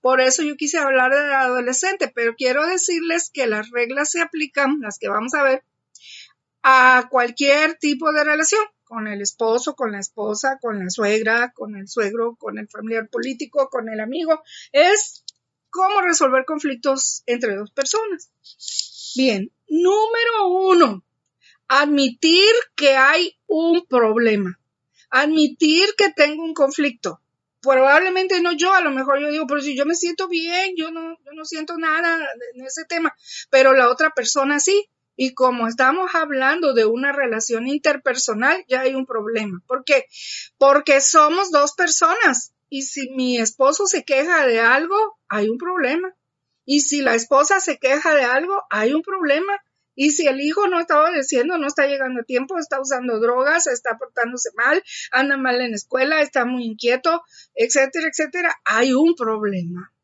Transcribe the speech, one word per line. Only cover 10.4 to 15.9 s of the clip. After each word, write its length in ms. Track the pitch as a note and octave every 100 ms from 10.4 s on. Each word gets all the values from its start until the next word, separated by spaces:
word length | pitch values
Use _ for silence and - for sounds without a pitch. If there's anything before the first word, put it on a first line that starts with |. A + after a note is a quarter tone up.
| G#3 C4+
con 180 | A#3+ G#3
la 100 | F#3
suegra, 640 | F#3 G3+ A3 A3 A#3 B3
con 240 | - A3 G3+
el 120 | G3
suegro, 480 | - G3+ A3+ A#3 A#3
con 220 | A3 G#3
el 100 | G#3
familiar 400 | G#3+ A3 A3+ A3
político, 580 | A#3 A#3+ B3 D4+ D4 C4+
con 200 | B3+ A3+
el 100 | G#3+
amigo. 420 | G#3+ C#4 D#4+ D#4 _ - -
Es 520 | C#4 F4 G#4 - - - _ _ _ _
cómo 300 | E4+ F#4+